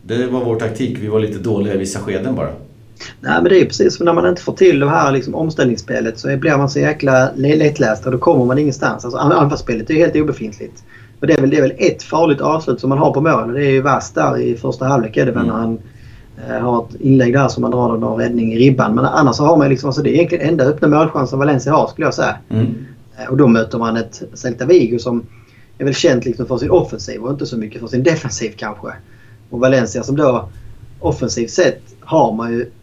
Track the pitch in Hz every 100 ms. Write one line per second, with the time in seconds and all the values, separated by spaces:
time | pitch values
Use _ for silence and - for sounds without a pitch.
0 | - 117 127 127 117 110 113 - 123 -
1 | 104 110 104 98 113 101 101 95 98 101
2 | 107 95 87 85 71 - - - - -
3 | - - 135 160 175 190 - - 190 139
4 | 170 170 175 175 - - 190 143 143 165
5 | 143 135 120 156 160 151 131 110 - 117
6 | 113 - 131 135 165 139 139 143 143 151
7 | 139 131 131 139 139 156 151 151 117 107
8 | 127 123 170 143 123 135 147 131 139 110
9 | 120 123 147 175 143 143 - 113 110 156
10 | 165 151 147 131 110 - - - - -
11 | - - 143 151 135 151 131 - - -
12 | - 156 165 139 143 160 160 117 135 139
13 | 156 139 160 127 113 127 143 135 139 120
14 | - 165 143 123 123 117 135 123 131 127
15 | 110 147 131 117 117 113 113 113 - -
16 | - - - - 120 120 120 117 - -
17 | 139 135 120 139 131 - 120 123 120 113
18 | 117 113 117 120 113 113 135 127 110 117
19 | 135 151 139 110 147 165 139 127 143 143
20 | 143 156 170 170 147 165 131 147 160 151
21 | 156 151 127 135 143 135 127 151 120 -
22 | 170 - 131 - - 110 113 - - -
23 | - - 117 131 131 113 110 117 113 113
24 | 110 - - - 127 117 127 170 117 92
25 | 127 120 - - - - - - 139 135
26 | 160 127 127 117 123 123 143 131 - 107
27 | - 110 123 143 143 113 107 - 113 127
28 | 131 160 131 - 113 - 110 104 117 -
29 | - - - - - 123 127 131 113 123
30 | 127 139 143 120 98 - - - - -
31 | 165 147 117 - 113 - 147 - - -
32 | - 160 120 110 117 117 120 -